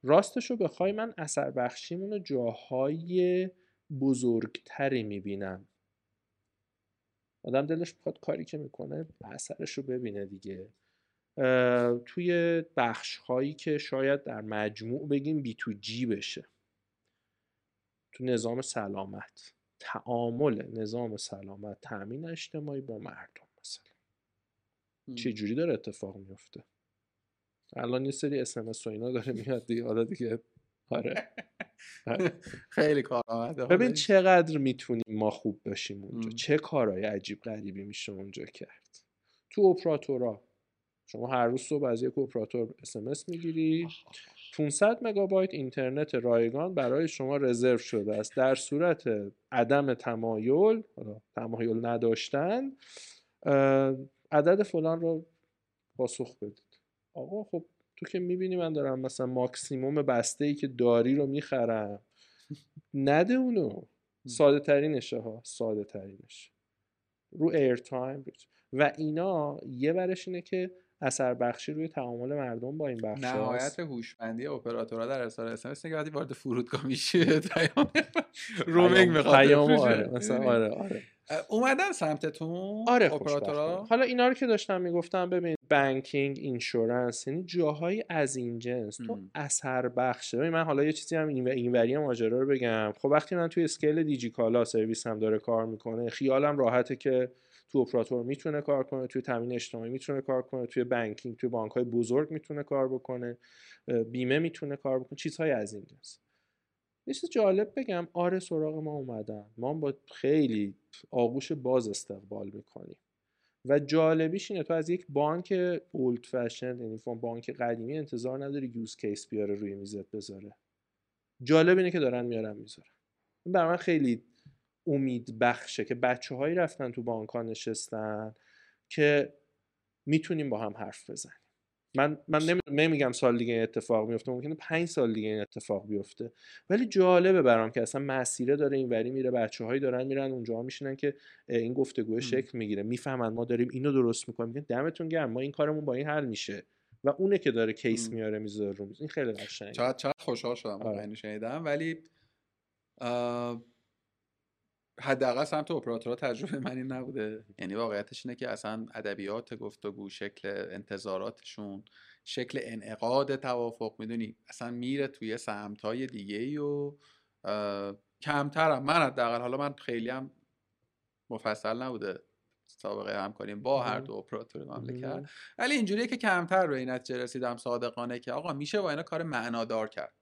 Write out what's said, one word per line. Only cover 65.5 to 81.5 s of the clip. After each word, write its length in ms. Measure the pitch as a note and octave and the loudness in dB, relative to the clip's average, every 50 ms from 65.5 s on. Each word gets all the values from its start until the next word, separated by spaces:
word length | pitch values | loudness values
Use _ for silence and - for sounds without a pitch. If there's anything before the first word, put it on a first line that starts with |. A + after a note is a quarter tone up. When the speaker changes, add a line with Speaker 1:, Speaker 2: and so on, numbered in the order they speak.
| - - A#2+ A2+ G#2+ G#2+ G2+ | -8 -4 -2 -2 -2 -2 -4
Speaker 1:
ترینش. 640 | - - G#2 F#2+ G2+ G2 G2+ - _ - - - _ _ _ _ _ _ _ _ _ _ _ _ _ _ _ _ _ | -6 -10 -14 -14 -14 -18 -20 -20 _ -20 -20 -20 _ _ _ _ _ _ _ _ _ _ _ _ _ _ _ _ _
رو 180 | - E3+ D3+ E3 | -4 0 0 2
ایرتایم، 720 | E3+ D#3 C#3 C3 B2 A#2+ - - C#3 B2+ B2+ C3 C3+ C#3 | 4 4 4 4 4 2 -2 -6 -6 -4 -4 -4 -6 -10
رو 100 | C3+ - | -12 -16
چ-، 140 | - _ - _ _ _ _ _ | -18 _ -20 _ _ _ _ _
و 200 | - C3 D3 C#3+ - D3+ | 2 4 4 4 4 0
اینا 640 | D#3 D3+ D3+ D#3+ F3 G3 F#3 D#3+ D3 D3 C#3+ - - | -4 -2 0 0 0 0 0 0 0 -2 -4 -8 -10
یه 260 | B2+ C3 B2 C3+ D3+ | -12 -6 0 0 2
ورش 360 | E3 F#3 F#3 F3+ F#3 F3+ - F#3 | 2 2 0 0 -2 -4 -6 -8
اینه 140 | F#3 F3 | -8 -10
که 280 | F3 - - F#3 F3+ F3+ F3+ - _ _ _ _ | -6 -4 -2 -2 -2 -4 -6 -14 _ _ _ _
اثر 320 | - C3 - - C3+ B2+ B2 | -2 -2 0 0 0 0 0
بخشی 380 | B2 A#2+ A#2+ A#2 - - - | 0 0 -2 -2 -4 -8 -8
روی 160 | D3+ D3+ D#3+ E3 | -6 -4 -6 -6
تعامل 400 | - D3+ B2+ B2 A#2+ A#2 B2 C3 | -4 -6 -6 -6 -6 -6 -6 -6
مردم 500 | C#3+ D3 C3+ B2 A#2 A2+ A#2+ B2+ D3 D#3 | -4 -4 -4 -4 -6 -6 -6 -8 -6 -4
با 100 | D3+ C#3 | -4 -4
این 100 | B2 A2+ | -4 -4
بخش 260 | A2 A2 G#2+ - C3 | -4 -6 -4 -4 -4
Speaker 2:
نهایت 380 | B2 B2+ G#2+ G#2+ A#2+ B2 B2 | -2 -2 0 0 0 0 0
Speaker 1:
هست. 180 | C3 C#3+ - - | -2 -4 -4 -6
Speaker 2:
هوشمندی 640 | E3+ D#3 C3+ A#2 A2+ - - _ A#2 A2+ A2+ A2+ B2+ | -8 -8 -6 -8 -10 -10 -12 _ -8 -8 -6 -6 -6
اپراتورها 600 | D3 C#3+ A#2+ - A#2 A#2 A#2 A2+ A#2 A#2 A2+ A#2 | -6 -8 -6 -6 -6 -4 -4 -4 -4 -4 -4 -4
در 140 | B2 C3+ C3 | -2 -2 -4
ارسال 280 | B2 A2+ - - A2+ A2+ | -4 -6 -6 -6 -6 -6
اس 180 | A#2 A2+ - | -6 -8 -8
ام 60 | B2 | -10
اس 120 | C#3+ - - | -10 -10 -8
اینه 120 | E3 D#3+ | -6 -4
که 40 | D#3 | -4
وقتی 100 | D3+ D#3 | -4 -4
وارد 220 | D3+ C#3+ - C3 | -4 -6 -6 -6
فرودگاه 540 | C3 - - C3+ A#2 B2 A#2+ - - C3+ - | -8 -8 -4 -2 -2 -2 -2 -2 -4 -4 -2
می‌شی، 380 | C3 C3 - - - - F3+ E3+ | -2 -2 -2 -2 4 6 6 8
<laughs> 280 | F3+ D#3+ D#3 D#3+ F#3 - | 8 6 4 4 2 2
پیام، 360 | E3 - D3+ - - D4 D4 | 2 2 4 4 4 2 4
Speaker 1:
پیام، 400 | - D4+ D#4 - - A#3 - - _ - - - A3+ F#3 - | 4 0 0 2 -2 -2 -2 -2 _ -14 -12 -8 -4 -4 -2
Speaker 2:
رومینگ 420 | F3 E3 E3+ F3+ F3+ F3+ F#3+ F#3+ F3 | 4 6 8 8 10 10 10 8 10
می‌خواد 280 | E3 D#3 C#3+ - C#3+ | 8 6 8 10 12
Speaker 1:
پیام، 360 | C3+ C#3 C3+ C#3+ D3 D3 D3+ | 12 12 12 12 10 10 8
Speaker 2:
بفرسته. 140 | D#3 D3+ C3 | 8 8 8
Speaker 1:
آره، 240 | A#2+ A#2 G#2+ G#2+ - | 6 6 6 2 0
مثلاً، 280 | B2+ B2 G#3 G#2+ C3 B2 | -2 -4 0 0 0 2
Speaker 2:
می‌دونی؟ 180 | C3+ B2+ A#2+ | 4 4 6
Speaker 1:
آره، 120 | A#2 A2 G#2+ | 6 4 2
آره. 340 | - - G3+ G3 - A2 - - _ _ _ - | 0 -2 -4 -6 -6 -8 -8 -14 _ _ _ -6
Speaker 2:
اه، 160 | - D#3 - | -4 -4 -4
اومدن 440 | - | -2